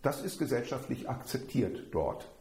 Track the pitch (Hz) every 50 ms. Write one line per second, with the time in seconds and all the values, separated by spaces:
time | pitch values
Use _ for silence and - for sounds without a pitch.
0 | - 143 143 - - 190 - - 160 139 131 120 120 - 143 127 - - 127 123
1 | - - - - - - - 127 - - - - - 92 - - - - - 82
2 | 73 64 - - - - - -